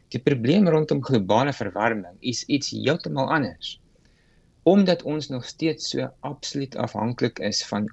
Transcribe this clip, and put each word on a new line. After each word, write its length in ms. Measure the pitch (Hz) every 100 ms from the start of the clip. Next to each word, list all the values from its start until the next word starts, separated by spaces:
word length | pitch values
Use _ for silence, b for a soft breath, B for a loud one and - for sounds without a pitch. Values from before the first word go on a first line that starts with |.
| -
die 120 | 127
probleem 480 | 147 131 117 190 180
rondom 340 | 156 151 147
globale 480 | 127 120 92 107 143
verwarming 640 | - 101 95 113 110 87 90
is 240 | 127 117 -
iets 220 | 143 -
heeltemal 580 | 110 110 170 165 143 135
anders. 480 | 156 101 - - - _ _ _ _ _ _ _ _
Omdat 380 | 160 202 185 170
ons 260 | - 151 135
nog 160 | 127
steeds 460 | - - 160 156 -
so 180 | 131 131 _
absoluut 560 | 143 139 - 143 135 -
afhanklik 600 | 117 104 110 123 123 -
is 240 | 104 - -
van 220 | 104 107